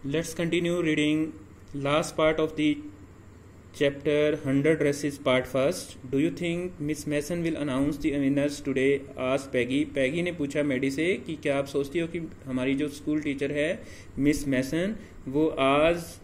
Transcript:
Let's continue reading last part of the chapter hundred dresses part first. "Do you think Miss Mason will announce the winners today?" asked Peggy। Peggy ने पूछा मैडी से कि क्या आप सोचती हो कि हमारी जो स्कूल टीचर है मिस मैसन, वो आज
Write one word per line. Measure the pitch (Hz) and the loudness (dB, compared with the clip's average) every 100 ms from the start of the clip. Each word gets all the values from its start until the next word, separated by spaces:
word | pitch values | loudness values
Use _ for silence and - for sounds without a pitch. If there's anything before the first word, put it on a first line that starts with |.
| 139 | -2
Let's | 156 165 | -2 -2
continue | - 170 170 175 175 | -2 0 2 2 0
reading | 165 151 151 156 156 - - - - 143 | 2 2 2 2 0 -6 -18 -20 -12 -4
last | 139 151 170 - | 0 2 0 2
part | 156 160 | 2 2
of | 156 151 | 0 2
the | 151 147 - - - - - - - - - - | 2 0 -6 -16 -20 -20 -20 -20 -20 -20 -20 0
chapter | 143 139 156 147 151 151 135 | 0 2 0 2 2 2 2
hundred | 139 147 160 | 2 4 4
dresses | 147 143 151 139 131 | 2 2 -4 -2 2
part | 127 127 135 | 2 2 2
first. | 139 185 - - 127 | 2 0 -8 -14 -2
"Do | 135 | 0
you | 165 - | 0 0
think | 175 170 180 - 147 | -2 -2 -4 -6 -4
Miss | 151 - | -4 -2
Mason | 147 151 175 165 | -2 -2 -2 -2
will | 156 | -2
announce | 147 131 147 143 | -2 0 0 0
the | 156 | -2
winners | 143 135 143 143 143 139 | 2 2 2 0 -2 -2
today?" | 135 135 139 - - | 2 4 2 -2 -4
asked | 127 135 - 127 | 0 0 0 0
Peggy। | 120 139 151 139 | 2 0 0 0
Peggy | 131 165 | 0 2
ने | 175 170 | -2 -2
पूछा | 143 151 | -2 0
मैडी | 147 127 135 | 0 2 0
से | 135 165 196 - | 0 0 0 -4
कि | 151 | -4
क्या | 151 139 | 0 0
आप | 139 | 0
सोचती | 139 143 175 | -2 -2 -2
हो | 165 | -2
कि | 170 165 - 135 | -4 -8 -12 -6
हमारी | 127 131 139 | -2 0 0
जो | 147 | -2
स्कूल | - - 151 | -4 -2 -2
टीचर | 151 139 139 | -2 -2 -2
है | 147 151 214 - - - - | 0 0 -2 -8 -16 -12 2
मिस | 139 147 139 | 2 2 2
मैसन, | 131 131 160 190 226 - - - | 0 0 0 -2 -4 -12 -14 -4
वो | 139 156 | 0 2
आज | - 135 143 160 175 165 - | 2 4 6 4 2 -4 -16